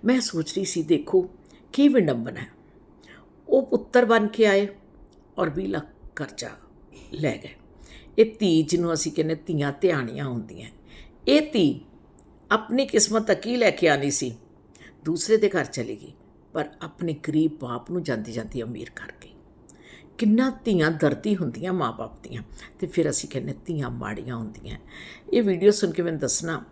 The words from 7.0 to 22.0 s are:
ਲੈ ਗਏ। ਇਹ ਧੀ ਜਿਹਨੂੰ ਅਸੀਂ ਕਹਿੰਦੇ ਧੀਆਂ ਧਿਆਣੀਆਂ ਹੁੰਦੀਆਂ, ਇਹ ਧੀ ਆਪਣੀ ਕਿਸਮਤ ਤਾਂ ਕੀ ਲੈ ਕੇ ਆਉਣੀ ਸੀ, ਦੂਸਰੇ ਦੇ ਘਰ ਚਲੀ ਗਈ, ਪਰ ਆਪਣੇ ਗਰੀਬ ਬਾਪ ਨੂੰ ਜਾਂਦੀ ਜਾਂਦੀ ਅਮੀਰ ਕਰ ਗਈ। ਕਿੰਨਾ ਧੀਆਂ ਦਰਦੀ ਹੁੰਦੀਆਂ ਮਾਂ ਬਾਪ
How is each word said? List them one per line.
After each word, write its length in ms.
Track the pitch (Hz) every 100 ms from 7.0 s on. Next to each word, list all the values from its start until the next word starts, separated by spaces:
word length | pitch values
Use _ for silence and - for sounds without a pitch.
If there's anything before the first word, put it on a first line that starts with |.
| -
ਲੈ 240 | - 151 -
ਗਏ। 180 | - - - - - - - -
ਇਹ 160 | 220 -
ਧੀ 240 | 208 160
ਜਿਹਨੂੰ 300 | 151 175 170
ਅਸੀਂ 180 | 160 160
ਕਹਿੰਦੇ 240 | 147 156 156
ਧੀਆਂ 380 | - 156 143 139
ਧਿਆਣੀਆਂ 440 | 185 156 120 135 139
ਹੁੰਦੀਆਂ, 440 | 120 104 - - - - - - - -
ਇਹ 240 | 285 302
ਧੀ 280 | 233 156 - - - - - - - _
ਆਪਣੀ 340 | 214 220 240 269
ਕਿਸਮਤ 420 | 220 - 220 220
ਤਾਂ 80 | 190
ਕੀ 200 | 226 247
ਲੈ 160 | 220
ਕੇ 180 | - 165
ਆਉਣੀ 220 | 139 143
ਸੀ, 240 | 139 127 113 - _ _ - - - -
ਦੂਸਰੇ 320 | 170 - 220
ਦੇ 120 | 208
ਘਰ 160 | 185 139
ਚਲੀ 300 | - 113 107
ਗਈ, 160 | - - - - _
ਪਰ 160 | 160 147 -
ਆਪਣੇ 320 | 160 - 170
ਗਰੀਬ 460 | 147 - 156 160 151
ਬਾਪ 320 | 123 120 -
ਨੂੰ 120 | 175
ਜਾਂਦੀ 280 | 160 117 107
ਜਾਂਦੀ 320 | 117 110 127
ਅਮੀਰ 260 | 117 113 113
ਕਰ 240 | - - -
ਗਈ। 60 | - - - _ - - - - - -
ਕਿੰਨਾ 420 | 220 220 262 262 -
ਧੀਆਂ 260 | 185 156
ਦਰਦੀ 440 | 160 151 - 214 196
ਹੁੰਦੀਆਂ 380 | 151 117 175
ਮਾਂ 200 | 180 127
ਬਾਪ 300 | -